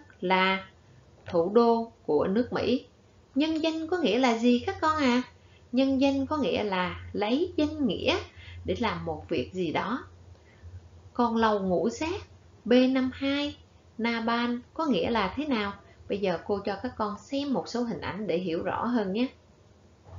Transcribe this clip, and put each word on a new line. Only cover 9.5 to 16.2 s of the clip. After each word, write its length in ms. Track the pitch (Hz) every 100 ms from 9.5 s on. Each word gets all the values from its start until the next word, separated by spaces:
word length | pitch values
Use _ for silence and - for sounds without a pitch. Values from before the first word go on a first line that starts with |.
gì 180 | 185 170
đó. 320 | 180 180 262 - - - - - - - - - - -
Còn 220 | - 233 226
lầu 240 | 226 208
ngũ 300 | 190 170 214
giác, 320 | - 311 392 - - - - 208
B 80 | 247 262
năm 220 | 262 262
hai, 440 | - 277 285 294 294 - - - -
Na 240 | 226 233
Ban 380 | 226 233 240 240 -
có 120 | - 320
nghĩa 240 | 226 175
là 240 | 226 185 -
thế 100 | 302
nào? 280 | 233 202 202 - - -
Bây 80 |
giờ 220 | 202